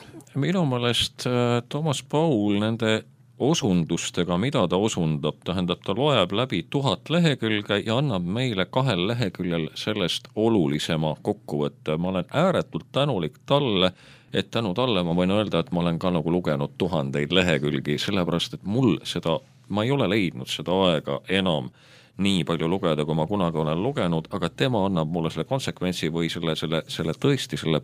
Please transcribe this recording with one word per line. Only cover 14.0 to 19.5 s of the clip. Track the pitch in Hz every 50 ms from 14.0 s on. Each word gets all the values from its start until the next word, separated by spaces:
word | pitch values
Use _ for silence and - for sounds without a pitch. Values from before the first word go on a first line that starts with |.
| - - - - - _ -
et | 110 95 -
tänu | - 113 117 98 90
talle | 110 127 127 110 90 87
ma | 85 85
võin | 87 90 92 98
öelda, | 107 107 95 85 85
et | 80 - 90
ma | 85
olen | 85 85 85 80
ka | 85 92
nagu | 90 82 78 82
lugenud | 85 90 87 85 73 69 73 71 - -
tuhandeid | 98 87 90 80 69 67 67 71 73 73 85
lehekülgi, | 92 92 90 80 69 71 73 73 69 65 71 73 69
sellepärast | - - 101 98 87 85 82 85 - - -
et | 78 -
mul | 90 104 127 135 113 78 - -
seda, | - - 87 - 85 80 - - -